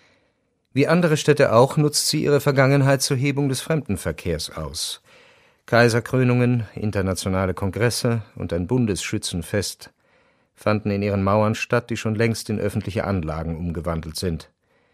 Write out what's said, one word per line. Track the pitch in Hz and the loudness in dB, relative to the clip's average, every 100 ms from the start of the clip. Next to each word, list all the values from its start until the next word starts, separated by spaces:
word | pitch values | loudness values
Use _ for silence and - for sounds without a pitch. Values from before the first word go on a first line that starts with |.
| _ _ _ _ _ _ _ | _ _ _ _ _ _ _
Wie | 127 143 | -2 2
andere | 170 170 151 | 4 2 2
Städte | - 139 - | 2 4 6
auch | 110 135 - | 6 6 4
nutzt | 147 - - | 2 0 -2
sie | 151 | 0
ihre | 147 143 | 2 2
Vergangenheit | 147 135 135 143 135 139 | 2 4 4 4 4 2
zur | - 131 | 0 0
Hebung | 143 139 143 | 0 0 -2
des | 127 | -2
Fremdenverkehrs | - 160 - 95 85 80 90 76 - - | -2 -4 -2 -4 -4 -6 -4 -4 -6 -10
aus. | 73 76 - - _ - _ _ _ _ | -10 -8 -8 -10 _ -20 _ _ _ _
Kaiserkrönungen, | - 117 120 117 - 127 127 123 123 123 104 | 2 4 6 4 0 0 2 4 2 0 -4
internationale | - 107 101 95 92 101 95 95 | -6 -4 -2 -2 -2 -2 0 0
Kongresse | 90 98 98 120 - 123 117 - | -2 -4 0 0 0 -2 -2 -6
und | 107 98 | -10 -4
ein | 87 87 | -4 0
Bundesschützenfest | 127 113 87 - 107 - 90 - 104 - - - _ _ _ _ _ _ | 0 0 -2 -4 -6 -4 -6 -4 -4 -4 -10 -20 _ _ _ _ _ _
fanden | _ - 107 104 | _ -2 -2 -2
in | 101 | -2
ihren | 104 98 | 0 0
Mauern | 98 107 107 | 2 2 2
statt, | 110 - 120 - | 0 -2 -2 -2
die | 113 | -6
schon | 110 | -4
längst | 107 117 110 - | 0 0 -2 -4
in | 104 | -4
öffentliche | 95 110 98 104 | -2 -4 -4 -4
Anlagen | 92 95 78 78 80 80 | -2 -2 -2 -6 -6 -6
umgewandelt | 87 82 82 82 82 - | -6 -4 -4 -4 -6 -6
sind. | 92 78 - _ _ _ _ | -4 -6 -10 _ _ _ _